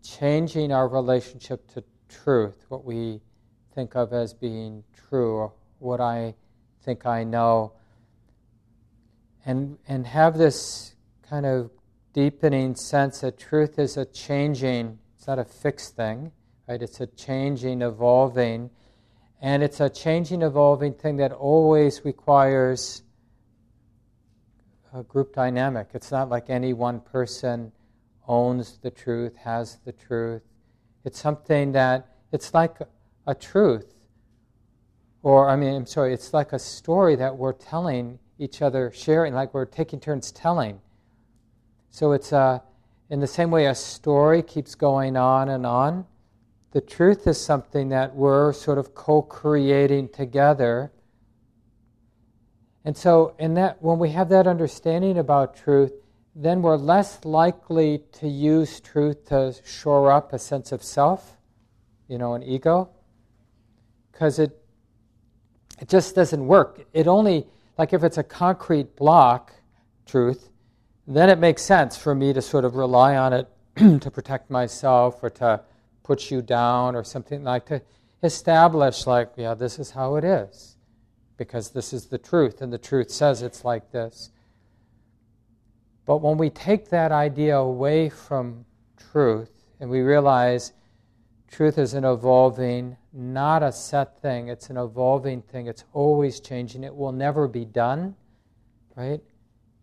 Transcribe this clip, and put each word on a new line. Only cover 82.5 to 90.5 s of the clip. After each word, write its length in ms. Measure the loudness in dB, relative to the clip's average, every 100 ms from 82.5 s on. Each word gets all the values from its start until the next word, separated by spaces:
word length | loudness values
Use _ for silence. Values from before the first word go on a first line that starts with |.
| -2
and 100 | -12
the 60 | -12
truth 320 | -4 -4 -4
says 320 | 0 0 0
it's 220 | -6 -8
like 260 | -6 -6 -6
this. 400 | -10 -10 -14 -20 _ _ _ _ _ _ _ _ _ _ _ _ _ _ _ _ _
But 140 | -2 0
when 200 | 0 0
we 100 | -2
take 420 | -4 -2 -2 0
that 200 | 0 2
idea 460 | 2 0 0 0 2
away 520 | 0 -2 0 0 0
from 560 | -6 -8 -6 -6 -12 -20 _ _ _ -6
truth 540 | 0 2 2 -4 _ _ _
and 100 | -4
we 80 | 0
realize 760 | 4 4 4 4 2